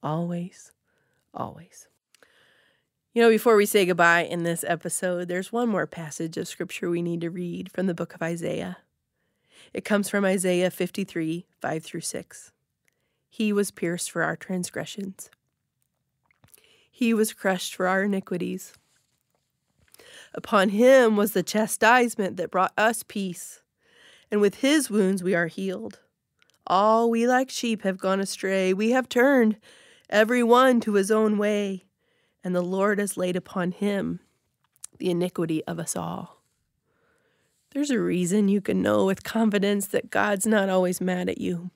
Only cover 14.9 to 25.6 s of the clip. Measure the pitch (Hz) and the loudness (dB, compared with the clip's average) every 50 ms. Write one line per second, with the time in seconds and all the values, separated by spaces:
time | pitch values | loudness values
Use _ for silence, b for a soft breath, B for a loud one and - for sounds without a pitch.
14.9 | - - 196 196 190 _ - - _ _ _ _ _ _ _ _ _ _ _ _ | -10 -12 -12 -12 -12 _ -20 -20 _ _ _ _ _ _ _ _ _ _ _ _
15.9 | _ _ _ _ _ _ _ _ _ _ _ _ _ b b b b b b b | _ _ _ _ _ _ _ _ _ _ _ _ _ b b b b b b b
16.9 | b _ 247 226 226 214 220 220 - - - 202 190 180 - - - - 180 180 | b _ 0 0 2 2 2 0 -2 -4 -2 -2 -2 -2 -4 -10 -6 -2 -2 0
17.9 | 185 190 196 208 196 190 190 - 190 175 175 180 185 185 - - - _ _ _ | 0 0 0 0 -2 -4 -4 -6 -6 -6 -4 -6 -6 -8 -12 -16 -20 _ _ _
18.9 | _ _ _ _ _ _ _ _ _ _ _ _ _ _ _ _ _ _ _ _ | _ _ _ _ _ _ _ _ _ _ _ _ _ _ _ _ _ _ _ _
19.9 | B B B B B B B B B - - - - 208 185 226 196 208 240 247 | B B B B B B B B B -16 -8 0 2 2 4 4 4 4 6 8
20.9 | 269 269 247 226 220 202 202 214 - 190 175 - - 214 214 214 - - - 220 | 8 8 8 6 4 2 0 0 0 -2 -4 -2 -2 -2 -2 -2 -2 2 4 4
21.9 | 240 254 247 240 - - 202 185 - 180 175 156 - 185 185 - _ - 208 220 | 6 6 4 0 -2 -4 -6 -6 -4 -6 -10 -4 -2 0 -2 0 _ 0 0 0
22.9 | 233 - - _ - 208 196 190 175 - - - - - _ _ _ b b b | 0 -2 -10 _ -8 -8 -6 -6 -8 -10 -14 -18 -20 -20 _ _ _ b b b
23.9 | b b b b b b b b - 208 208 202 190 - - 269 294 320 269 - | b b b b b b b b 0 2 2 2 2 2 0 2 2 2 0 0
24.9 | 196 208 196 185 196 196 175 180 180 170 175 165 - - | 0 0 2 2 0 -2 -2 -2 0 0 -2 -2 -4 -6